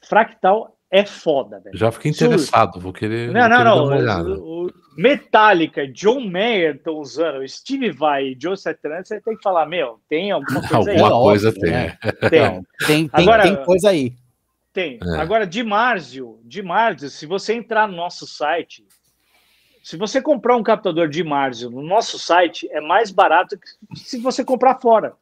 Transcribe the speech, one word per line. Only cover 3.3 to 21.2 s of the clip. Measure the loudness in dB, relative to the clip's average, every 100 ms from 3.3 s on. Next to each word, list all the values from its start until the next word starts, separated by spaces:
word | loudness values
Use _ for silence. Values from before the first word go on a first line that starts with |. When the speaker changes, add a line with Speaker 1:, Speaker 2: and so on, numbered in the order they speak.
Speaker 1:
Não, | 2
Speaker 2:
vou | 4
Speaker 1:
não, | 6
Speaker 2:
querer | 6
Speaker 1:
não. | 4
Speaker 2:
dar |
uma | 2 0
olhada. | 0 -2 -4 -6
Speaker 1:
O, | -8 -8 -8
o | -10 _ 0
Metallica, | 2 2 _ 4 6 4 0 -4 -10
John | -2 0 0
Mayer | -4 -4 -2 0 -2 -4
tão | -8 -8
usando, | -10 -4 -4 -4 -10
Steve | -14 -10 -4 -4
Vai | -2 0 0 -4
e | -6
Joe | -8 -6
Satriani, | -8 -8 -10 -10
você | -10 -10
tem | -8 -6
que |
falar, | -2 0 0
meu, | -2 -6 -8 _
tem | -4 -2
alguma | -4 -4 -6
Speaker 2:
<laughs> | 0
Speaker 1:
coisa | 0 2
aí. | 4
Speaker 2:
Alguma | 4
Speaker 3:
É | 6
Speaker 2:
coisa | 4 4 2
Speaker 3:
óbvio, | 0
Speaker 2:
tem, | -2
Speaker 3:
né? | 0 -4 -6
Speaker 2:
é. | -8 -2 2
Speaker 1:
Tem. | 4
Speaker 3:
Não, | 2 -2 -14 -8 0
tem, | 0 2
tem, |
Speaker 1:
Agora, | 2 6 6
Speaker 3:
tem | 4 2
coisa | 0 2 4
aí. | 2 -2 -8 _ _ _ _ _
Speaker 1:
Tem. | -8 -8 -8
Speaker 2:
É. | -6 -4
Speaker 1:
Agora, | 0 0 0
de | -6
Márcio, | -2 0 0 -2 -8 -14 -16 -16
de | -16 -14
Márcio, | -4 0 0 -2 -12
se | -14 -8
você | -8 -4
entrar | -6 -2 -2 -2
no | -2
nosso | -10 -10 -18
site, | -6 -4 -2 -6 -16 _ _ _ _ _ _ _ _ _ _
se | -18 -8
você | -4 -2
comprar | 0 0 2 0
um |
captador | 2 0 0 -2 -2
de | -2